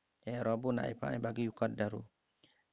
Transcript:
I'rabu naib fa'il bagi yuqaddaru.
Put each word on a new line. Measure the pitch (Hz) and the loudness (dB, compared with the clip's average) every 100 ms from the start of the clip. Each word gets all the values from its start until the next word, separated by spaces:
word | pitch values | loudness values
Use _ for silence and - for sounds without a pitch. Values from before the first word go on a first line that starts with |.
| _ _ | _ _
I'rabu | - 120 113 113 127 | -6 0 2 2 2
naib | 120 - - | 2 0 -2
fa'il | 135 127 | -2 0
bagi | 117 117 117 | -2 0 -2
yuqaddaru. | - 113 110 104 107 113 _ _ _ _ _ _ | 2 0 2 -2 -2 -10 _ _ _ _ _ _